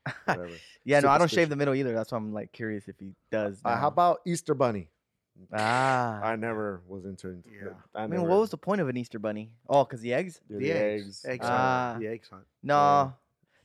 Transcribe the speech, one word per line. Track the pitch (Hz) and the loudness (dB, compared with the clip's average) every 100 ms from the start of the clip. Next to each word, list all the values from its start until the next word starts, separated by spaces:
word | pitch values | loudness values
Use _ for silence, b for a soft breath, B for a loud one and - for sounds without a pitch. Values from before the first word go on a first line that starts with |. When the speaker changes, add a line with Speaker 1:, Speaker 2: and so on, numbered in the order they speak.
Speaker 1:
<laughs> | 139 - - | -12 -8 -4
Speaker 2:
Whatever. | 117 87 85 B B | -4 -6 -14 B B
Speaker 1:
Yeah, | 127 143 | 2 4
no, | 139 | 6
I | 147 | 6
don't | 165 | 4
shave | 180 160 | 4 2
Speaker 2:
Superstition. | |
Speaker 1:
the | 143 | 2
middle | 143 | 0
either. | 135 127 | 0 0
That's | 113 110 | -2 -4
why | 117 | -6
I'm, | 107 | -6
like, | 107 - | -8 -10
curious | - 113 104 98 | -8 -6 -6 -10
if | - | -16
he | 98 - - | -18 -18 -6
does | 110 104 98 | -2 -2 -4
Speaker 2:
Uh, | 117 117 | -2 0
how | |
Speaker 1:
now. | 147 | 2
Speaker 2:
about | 143 175 - 175 | 4 2 2 -2
Easter | 170 - | -6 -2
Bunny? | 135 123 101 85 _ _ _ _ _ 95 | 2 2 0 -8 _ _ _ _ _ -8
Speaker 1:
Ah. | 107 110 123 135 127 117 107 | 0 2 4 4 2 0 -2
Speaker 2:
I | 107 113 | -2 -2
never | 113 107 104 90 90 | -4 -4 -4 -6 -12
was | 98 | -14
into | 95 92 92 | -12 -12 -12
it. | 90 98 | -14 -18
Speaker 3:
Yeah. | 104 98 92 _ | -16 -16 -16 _
Speaker 2:
I | 107 | -8
Speaker 1:
I | 110 | -4
mean, | 180 | -2
Speaker 2:
never | 170 | 2
Speaker 1:
what | 196 | 2
was | 220 | 2
the | 160 | -2
point | 180 202 | -2 0
of | 139 | 0
an | 123 | -2
Ester | 120 110 | -6 -6
bunny? | 107 107 110 _ - | -6 -6 -10 _ 2
Oh, | 139 | 2
'cause | 127 120 | 2 -4
the | 120 | -2
eggs? | 127 185 - _ | -2 -4 -12 _
Speaker 2:
Yeah, | 104 | -6
Speaker 3:
The | |
Speaker 2:
the | 143 | -2
Speaker 3:
eggs. | 131 104 107 | 0 0 -2
Speaker 2:
eggs. | 98 98 | -8 -14
Speaker 3:
Eggs | 135 127 120 | -10 -6 -2
Speaker 1:
Ah. | 127 131 127 123 | 2 2 0 -2
Speaker 3:
hunt. | 113 | -6
The | 107 | -8
eggs | 117 - | -10 -14
hunt. | 95 _ _ | -20 _ _
Speaker 1:
No. | 139 147 | 2 4
Speaker 2:
Yeah. | 143 143 135 - _ _ _ _ | 6 4 2 -6 _ _ _ _